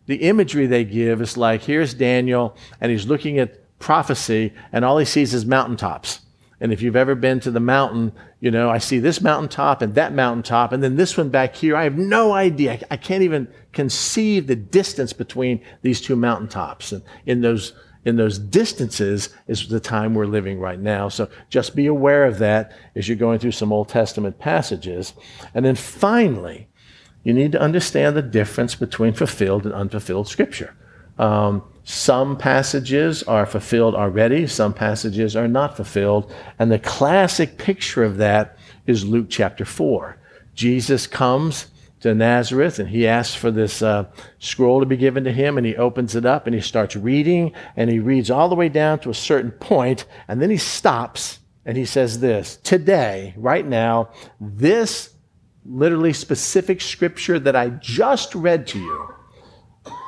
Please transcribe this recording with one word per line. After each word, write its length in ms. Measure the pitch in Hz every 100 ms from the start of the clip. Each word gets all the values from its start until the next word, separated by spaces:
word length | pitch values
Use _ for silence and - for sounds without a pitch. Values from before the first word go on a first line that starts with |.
the 120 | - 139
imagery 500 | 165 214 175 143 131
they 180 | 120
give 380 | 104 110 117 113
is 160 | 113 123
like, 240 | 117 110
here's 320 | - 151 147
Daniel, 600 | 123 123 127 127 123 117 - - -
and 100 | 120
he's 140 | 110 101
looking 320 | 147 156 143
at 400 | 123 - _ _
prophecy, 760 | - 160 147 131 - 110 110 - -
and 120 | 117
all 140 | 123 151
he 80 | 135
sees 260 | 147 127
is 140 | 123 113
mountaintops. 720 | 131 120 120 95 76 - - _ _ _ _
And 140 | 117
if 80 | 98
you've 160 | 117 120
ever 180 | 131
been 240 | 127 131 127
to 100 | 127
the 100 | 117
mountain, 520 | 120 135 131 117 113 - - _
you 100 | 123
know, 200 | 117 120
I 80 | 113
see 200 | - 127
this 220 | 139 156
mountaintop 640 | 175 147 147 - 143 135
and 120 | 107
that 200 | 110 160
mountaintop, 580 | 139 123 117 110 120 117
and 100 | 127
then 140 | 135 139
this 200 | 180 -
one 120 | 147
back 260 | 135 131
here. 220 | - 160 151
I 80 |
have 140 | 156 147
no 340 | 196 214 220
idea. 400 | 196 185 147 135
I, 80 | 117 -
I 40 | 143
can't 260 | - 190
even 260 | 185 151 123 - -
conceive 760 | - 135 - - 226 214 196 135
the 100 | 113
distance 560 | 95 190 185 - 123
between 480 | - 120 123 127 113 - -
these 180 | 127 113
two 160 | - 123
mountaintops. 760 | 120 110 107 98 82 120 -
And 100 | 98 - - -
in 160 | 123
those, 320 | 117 113 - - - - 120
in 100 | 117
those 220 | 107 98
distances 920 | 104 180 226 - 120 - 101 101 - - -
is 220 | 107 -
the 120 | 113
time 340 | - 110 110
we're 100 | 110
living 340 | 104 107 98 95
right 220 | 92 90
now. 300 | 104 101 101
So 180 | - 104 - -
just 260 | 131 120 143
be 120 | 143
aware 360 | 147 139 143
of 140 | 135 101
that 340 | 107 110 110 - -
as 120 | - 98
you're 120 | 110
going 200 | 117 113
through 140 | 120
some 200 | - 107
Old 180 | 107 104
Testament 480 | 120 107 - 101 -
passages. 760 | 147 165 - 90 92 87 92 - - - -
And 100 | 113
then 120 | 131
finally, 920 | 127 - - 196 233 202 107 87 - 110 _ _ - _ _
you 120 | 120
need 180 | 123 147
to 80 | 143
understand 560 | 147 170 165 143 147 151
the 60 |
difference 520 | 127 110 104 - 120
between 380 | - 117 - 113
fulfilled 540 | 110 - - 98 101 104
and 80 |
unfulfilled 540 | 95 98 107 - 92 104
Scripture. 460 | - - - - - - - - -
Um, 460 | 110 107 104 101 - -
some 540 | - - - 127 135 139
passages 840 | - 135 135 143 123 139 165 156
are 240 | - 110 101
fulfilled 480 | 104 - 117 113
already, 520 | 98 101 98 117 147 160
some 280 | - 104
passages 600 | - 107 107 113 101 110
are 140 | 107 117
not 280 | 117 117 -
fulfilled. 560 | 101 101 101 104 101 - - -
And 120 | 113
the 80 | 110
classic 800 | - - 139 190 180 - 156 -
picture 460 | - 190 - 127
of 140 | 113 98
that 400 | 104 107 107 - - - -
is 180 | 113
Luke 240 | 101 117 107
chapter 340 | - 98 -
four. 540 | - - 151 110 - - _ - -
Jesus 520 | - 120 127 117 131 -
comes 640 | - 127 131 160 - - - - _
to 140 | 117
Nazareth 640 | 110 113 123 113 131 165 -
and 100 | 90
he 180 | 113 113
asks 280 | 117 117
for 160 | - 117
this, 320 | 110 107 -
uh, 240 | 110 104 98 - - _
scroll 400 | - - 123 131
to 60 | 131
be 100 | 127
given 280 | 135 131
to 80 | 131
him, 240 | 123 143 139
and 100 | 117
he 100 | 110
opens 380 | 120 127 120 117
it 100 | 120
up 200 | 143 120
and 80 |
he 60 | 117
starts 360 | - 117 101 104
reading, 560 | 110 143 151 175 165 - - -
and 120 | 117
he 100 | 113
reads 320 | 113 135 110
all 180 | 131 175
the 80 | 175
way 120 | 165
down 300 | 151 156 151
to 120 | 123
a 40 |
certain 380 | 107 - 143 120
point, 520 | - - 156 127 127 - - -
and 140 | 113
then 80 | 180
he 80 | 208
stops 800 | - - 196 120 120 - - - _ _
and 140 | 113 123
he 60 |
says 360 | 120 139 120 117
this, 360 | 127 104 - -
"Today, 720 | - 185 151 185 113 95 98 95
right 300 | 123 170 151
now, 440 | 117 113 117 113 - - -
this 760 | 104 101 147 226 220 - - _ _ _ _ _
literally 480 | - 127 160 165 165
specific 680 | 147 - 139 - 190 185 185
scripture 580 | - - 175 - - 170
that 180 | 139 131
I 140 | 123
just 640 | 123 - 120 254 269 -
read 320 | 190 170 165 117
to 100 | 101
you 360 | 85 - - - _ _ - - _ _ - -